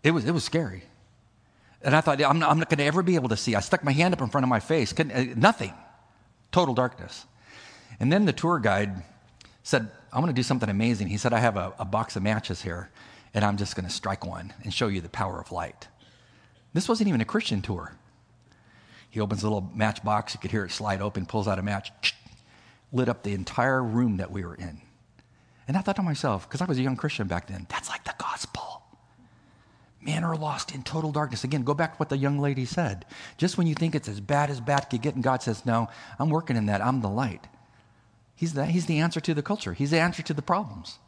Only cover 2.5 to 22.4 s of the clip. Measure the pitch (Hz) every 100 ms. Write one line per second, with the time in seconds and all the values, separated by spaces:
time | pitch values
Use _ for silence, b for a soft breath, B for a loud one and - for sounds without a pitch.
2.5 | 151 - 147 143 165 180 175 127 107 -
3.5 | 104 - 180 143 139 180 175 123 147 131
4.5 | 113 - 160 123 - 156 120 127 113 190
5.5 | 226 95 80 - - _ _ _ _ _
6.5 | 180 160 123 123 - - - - B B
7.5 | B B B B B 123 185 202 - 160
8.5 | 170 107 98 104 92 85 - _ _ B
9.5 | B - 135 110 - - 123 165 127 120
10.5 | 131 107 101 113 110 104 104 123 113 120
11.5 | 101 90 - 95 107 110 - 101 107 -
12.5 | 90 - 87 95 B B B B 104 104
13.5 | 101 101 - 90 - - 95 90 80 95
14.5 | - 104 - 117 95 82 - 95 90 -
15.5 | 87 78 - - _ b b b b b
16.5 | b _ 165 190 226 202 135 110 139 -
17.5 | 101 95 87 71 - _ _ _ _ _
18.5 | B B B B B B 110 104 101 107
19.5 | 104 95 113 107 - 107 107 - - -
20.5 | 110 92 - 104 98 101 101 87 110 101
21.5 | 95 101 98 - - - - - B